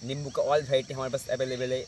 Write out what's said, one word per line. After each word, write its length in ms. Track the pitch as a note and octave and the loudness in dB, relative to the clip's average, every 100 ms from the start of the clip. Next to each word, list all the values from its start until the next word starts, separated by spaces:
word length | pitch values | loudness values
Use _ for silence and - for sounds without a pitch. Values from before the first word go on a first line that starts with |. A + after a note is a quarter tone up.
नींबू 260 | A#2+ C#3 C#3 | -6 -6 -4
का 120 | - | 0
all 200 | A#2+ D3 | 4 4
variety 320 | C#3 C3+ C3 | 4 2 2
हमारे 160 | C3+ C3 | -4 -2
पास 180 | C3 - | -4 -2
available 440 | B2+ C3 B2+ B2+ | -2 0 0 0
है। 120 | B2+ | -2